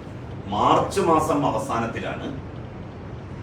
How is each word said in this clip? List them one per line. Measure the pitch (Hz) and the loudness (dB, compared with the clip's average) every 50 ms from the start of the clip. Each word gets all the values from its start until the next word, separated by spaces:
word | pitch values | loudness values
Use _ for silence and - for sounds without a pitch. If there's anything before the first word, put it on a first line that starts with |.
| - - - - - - - - - - - | -10 -12 -12 -12 -10 -10 -10 -8 -6 -2 0
മാർച്ച് | - - - - - - - - 196 185 170 | 4 6 6 6 6 4 2 2 2 4 6
മാസം | 160 156 147 147 151 143 139 127 | 6 6 6 4 2 4 4 2
അവസാനത്തിലാണ് | - - - - 123 117 117 110 - - - - 143 - - - - - - - - - - - - - - - - - - - - - - - - - | 2 0 -2 -2 -2 -2 -2 -2 -4 -4 -6 -6 -6 -6 -6 -8 -8 -8 -10 -10 -10 -10 -10 -10 -10 -10 -10 -10 -12 -12 -12 -10 -10 -10 -10 -10 -10 -10